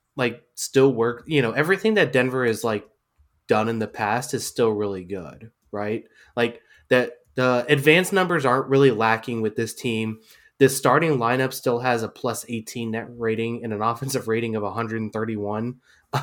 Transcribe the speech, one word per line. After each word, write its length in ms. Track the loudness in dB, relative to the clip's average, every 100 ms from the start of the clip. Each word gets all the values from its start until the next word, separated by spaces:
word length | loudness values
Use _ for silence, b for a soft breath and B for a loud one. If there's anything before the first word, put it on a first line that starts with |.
| _ -2
like, 280 | -2 -4 _ -12
still 380 | 0 4 6
work, 300 | 4 0 -2 -2
you 160 | 0
know, 100 | 2
everything 420 | 0 0 2 2
that 180 | 2 2
Denver 340 | 2 2 0 0
has, 180 | 0
like, 220 | -2 -4 -6 _ _ _ _ _ 0
done 220 | 0 2
in 100 | -2
the 80 | -4
past 460 | -4 -2 -2 -2
is 120 | -6 -6
still 260 | 0 0
really 320 | 0 -2 -6
good, 480 | -8 -10 -10 -16 -20 _ _
right? 320 | -8 -6 -6 -8 b b -4
Like, 260 | -4 -4 b b 2
that 240 | 2 2 -6 _ 0
the 300 | 2 2 2
advanced 420 | 2 6 4 4
numbers 340 | 0 0 0 2
aren't 220 | 0 2
really 240 | 4 6
lacking 500 | 4 2 0 -2 -4
with 140 | -2 -2
this 180 | -6
team. 460 | -6 -4 -2 -4 -6 b b b 2
The 100 | 4
starting 480 | 4 2 4 2 2
lineup 360 | 0 0 -2
still 260 | -2 -2 0
has 240 | 0 -2
a 60 | -2
plus 360 | -6 -6 -6 -6
eighteen 440 | -8 -8 -8 -6
net 160 | -6 -8
rating 540 | -6 -2 -2 -4 -6
and 100 | -6
an 80 | -4
offensive 460 | -2 -4 -4 -4 -2
rating 280 | -2 -2 -4
of 80 |
a 80 | -4
hundred 300 | -6 -6 -6
and 100 | -4
thirty-one, 640 | -4 -4 -4 -4 -4 -6 -8 b b b -6